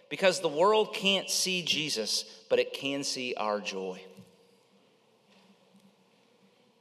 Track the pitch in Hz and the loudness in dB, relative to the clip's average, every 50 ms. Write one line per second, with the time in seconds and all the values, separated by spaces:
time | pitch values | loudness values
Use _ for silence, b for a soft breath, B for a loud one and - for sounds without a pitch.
0 | B B 147 - 190 185 170 - - 156 143 151 185 208 214 214 208 - - - | B B -4 2 4 4 4 4 -2 0 2 4 6 6 6 4 2 2 -2 -2
1 | 196 196 196 185 - - - - - 190 185 180 160 147 139 147 156 143 117 110 | 0 2 0 0 0 -2 -2 0 0 0 -2 -2 0 0 0 0 0 -2 -2 -2
2 | 107 104 - - - B B B B - 127 120 127 - - - 139 139 139 143 | -2 -2 -2 -4 -4 B B B B 2 2 2 2 0 -2 -6 -4 -4 -4 -2
3 | 135 - - 135 127 123 - - 107 107 104 104 98 92 98 95 95 92 92 92 | -4 -4 -4 -4 -4 -6 -4 -2 -2 0 -2 -2 -2 -6 -6 -6 -6 -6 -8 -10
4 | - - - - - - _ _ - _ _ _ _ _ _ _ _ _ _ _ | -14 -18 -20 -20 -20 -20 _ _ -20 _ _ _ _ _ _ _ _ _ _ _
5 | _ _ _ _ _ _ - - _ - - _ _ _ _ - _ - _ _ | _ _ _ _ _ _ -20 -20 _ -20 -20 _ _ _ _ -20 _ -20 _ _
6 | _ _ _ _ _ _ _ _ _ _ _ _ _ _ _ _ | _ _ _ _ _ _ _ _ _ _ _ _ _ _ _ _